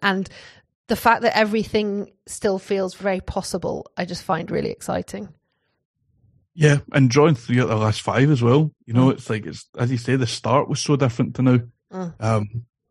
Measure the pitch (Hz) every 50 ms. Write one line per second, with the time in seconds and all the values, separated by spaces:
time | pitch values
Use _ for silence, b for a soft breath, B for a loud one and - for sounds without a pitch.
0 | - 202 185 196 190 - B B B B B B B B B _ _ - 233 -
1 | - 233 226 - 226 233 - 214 220 208 214 226 202 - - 214 214 208 202 202
2 | - - _ _ _ - - - - 208 190 190 - - 202 196 190 185 - -
3 | 190 202 185 180 - - - 196 - - - 175 - - - - - - _ -
4 | 180 175 180 - - - 180 160 175 - 170 147 139 - - - - - 180 180
5 | 185 - - 202 214 - - _ _ _ _ _ _ _ _ _ _ _ _ _
6 | _ _ _ _ _ _ _ _ _ _ _ 170 151 151 143 143 - - - 143
7 | 131 123 120 147 147 165 147 - - - 123 123 123 - 113 107 107 110 104 -
8 | - 110 98 117 135 147 151 120 117 117 127 151 156 151 - _ _ - 113 123
9 | 131 135 - - - - 113 107 - 78 73 - - _ - - 120 123 135 117
10 | - - 139 135 127 117 - - - 110 123 143 - - 151 - - - 147 131
11 | 139 120 117 - 123 113 117 - 127 127 123 120 120 - - _ _ _ 185 185
12 | 185 170 - - 110 113 113 110 104 104 - 117 - _ _ _ _ _